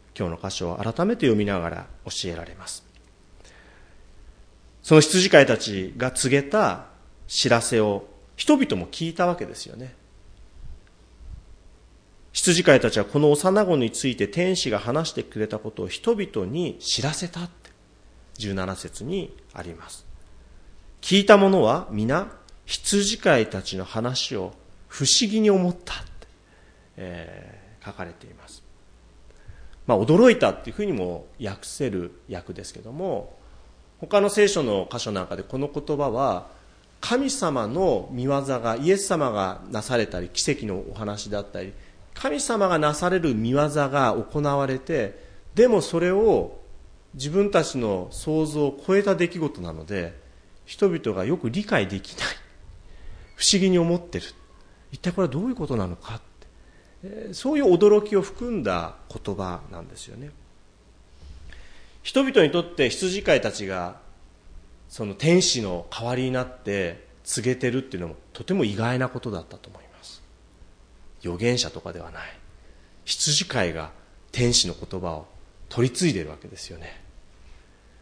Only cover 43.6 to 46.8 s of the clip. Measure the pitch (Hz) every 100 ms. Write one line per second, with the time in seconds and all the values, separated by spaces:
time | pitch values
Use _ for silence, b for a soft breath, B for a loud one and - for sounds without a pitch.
43.6 | 151 147 139 139 123 107 - 147 147 143
44.6 | 135 131 - 151 98 B B B B -
45.6 | 247 202 - 165 175 190 220 127 85 -
46.6 | - -